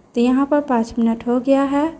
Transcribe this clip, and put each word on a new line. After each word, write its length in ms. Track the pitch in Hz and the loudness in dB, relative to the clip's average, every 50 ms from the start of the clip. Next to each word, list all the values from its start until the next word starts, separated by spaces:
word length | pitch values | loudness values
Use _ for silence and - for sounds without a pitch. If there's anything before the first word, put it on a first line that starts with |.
| _ _ _ | _ _ _
तो 60 | 240 | 0
यहाँ 240 | 240 247 254 262 277 | 2 2 2 2 2
पर 160 | 277 302 294 | 2 0 -2
पाँच 320 | 285 294 254 233 226 233 - - | 0 0 0 -2 -2 -2 -2 -2
मिनट 280 | 226 226 226 226 - 240 | 0 0 0 -2 -4 -2
हो 120 | 240 254 | -2 -2
गया 240 | 247 269 269 269 277 | 2 2 2 2 2
है 240 | 277 277 285 294 330 320 | 0 0 0 -2 -2 -4